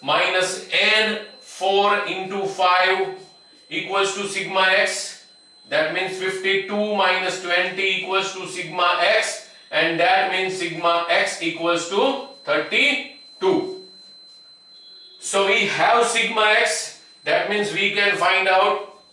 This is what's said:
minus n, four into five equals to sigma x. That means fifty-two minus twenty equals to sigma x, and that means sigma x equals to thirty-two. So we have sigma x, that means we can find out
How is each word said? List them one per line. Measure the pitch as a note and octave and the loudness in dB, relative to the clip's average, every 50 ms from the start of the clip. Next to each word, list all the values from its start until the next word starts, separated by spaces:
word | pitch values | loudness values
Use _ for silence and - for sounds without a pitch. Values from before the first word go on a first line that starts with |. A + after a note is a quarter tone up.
minus | - C#3 C3+ C3+ C3+ F3+ F#3 F#3 F#3 F#3 F#3+ F#3 - - | 0 0 0 2 2 2 0 0 0 0 -4 -8 -8 -4
n, | - F#3+ G3+ G#3+ G#3+ G#3+ G#3+ G#3+ G#3 - - - - - | 0 0 2 2 2 2 2 0 -2 -6 -8 -12 -18 -20
four | - - - - F#3 G3 G3 G3 G#3 G3+ G3+ G#3 G3+ | -20 -20 -8 -2 0 2 2 4 4 4 2 0 -2
into | - F#3 F#3+ F#3 F#3+ G3 G3+ G3 | -4 -6 -6 -6 -6 -6 -4 -4
five | G3 F#3+ F#3+ F#3 F3+ F4+ F#4 F3+ F#3 F#3+ F#3+ F#3+ - - - - - - - - _ - - _ _ | -4 0 2 2 4 4 4 4 2 2 0 -2 -4 -6 -12 -16 -20 -20 -20 -20 _ -20 -20 _ _
equals | D#3 D#3 - F3 F#3+ G3 G3 G3 - | -8 -8 -6 -2 -2 0 0 0 -2
to | G3 G3+ G3 | -4 -6 -6
sigma | - F#3+ - E3 - F#3+ F#3 - | -6 -6 -6 -2 0 2 4 4
x. | D3 D3+ D3 - - - - - - - - - - _ _ _ _ _ _ - | 4 4 2 0 -2 -6 -8 -10 -12 -16 -20 -20 -20 _ _ _ _ _ _ -4
That | C#3 D3+ D#3 - F3+ | -2 0 0 0 -2
means | F#3 F#3 F#3+ F#3+ F#3 | -4 -4 -4 -6 -4
fifty-two | F#3 F#3+ - - - F#3+ G3 G3 F#3+ G3 G#3 G#3 G#3 G#3+ G3+ | -4 -4 -4 -2 -2 0 0 0 -2 -2 -2 -2 -2 0 0
minus | G3 F#3+ F#3 F3+ F#3 F#3 F3+ F3 - | 2 2 2 2 0 -2 -4 -4 -4
twenty | F3+ F3 F3 F3+ F3+ F3+ F#3 F#3+ F#3+ F#3+ F#3+ F#3+ | -4 -2 0 0 0 -2 -2 -2 -2 -2 -2 -2
equals | F#3 F#3 F#3+ F#3+ F#3+ F#3+ F#3 | -4 -2 -2 -2 -2 -2 -8
to | F#3 F3+ | -10 -10
sigma | F3 - F3+ E3+ D#3 E3+ F3+ F3+ E3+ - E3+ | -10 -10 -10 -10 -8 -2 0 0 2 2 2
x, | F3 G3 G#3+ A3 A3+ - - - - - - - - - | 2 2 2 2 0 -2 -6 -10 -14 -18 -20 -20 -16 -4
and | - D3+ E3 E3+ D#3+ D#3+ | -2 0 0 0 2 2
that | E3+ F#3 F#3 F#3+ F#3+ F#3+ | 4 4 4 4 2 0
means | F#3 F#3 F#3 F#3 - | -2 -2 -2 -4 -4
sigma | - E3+ E3 D#3+ E3 E3+ E3+ E3+ E3+ E3+ E3 | -4 -6 -6 -6 -2 0 2 2 2 2 2
x | E3+ - - - - - | 2 2 2 0 -4 -4
equals | E3 E3 D#3+ E3 E3 E3+ E3+ E3+ - - | -6 -6 -4 -2 0 0 0 0 -2 -2
to | G3 G#3 C4 C#4 C#4 - - - - - - | 0 2 2 2 0 -2 -8 -12 -16 -14 -4
thirty-two. | - - - - - G#3+ B3 C#4 C#4+ C4+ - - - - - - - - - F#3+ F#3+ E3+ - - - - - - - - - - - - - - _ - - _ _ - _ _ _ - - - - - - - - - - | -2 -2 0 0 0 0 2 2 2 2 -2 -6 -10 -16 -20 -20 -20 -10 0 2 2 2 2 0 -2 -8 -12 -14 -20 -20 -20 -20 -20 -20 -20 -20 _ -20 -20 _ _ -20 _ _ _ -20 -20 -20 -20 -20 -20 -20 -20 -20 -12
So | - - - G3 G3 | -10 -2 0 0 2
we | G3 F#3+ G3 F#3+ | 2 2 2 2
have | E3+ E3 D3+ - A3+ A#3 A#3 A#3 | 0 0 2 4 4 4 4 4
sigma | - - A3+ A3 A3+ A3+ G#3+ G#3+ G#3+ G#3+ - | 2 2 0 -2 0 0 2 2 4 4 4
x, | - - - - - - - - - - - _ _ | 2 0 0 -4 -6 -8 -12 -16 -20 -20 -20 _ _
that | - E3 - - - | 0 0 0 0 0
means | G#3 G#3 G3+ - | -2 -2 -2 -2
we | E3 F#3+ G3 G3+ | -2 -2 -2 0
can | G3+ G3+ G3+ G3+ F#3+ | 0 2 0 0 2
find | - - F#3 F#3+ F#3+ F#3 | 2 2 2 2 2 2
out | F#3+ F#3 F#3+ G3 G3+ - - - - - - _ _ | 4 4 4 4 4 2 0 -4 -10 -16 -20 _ _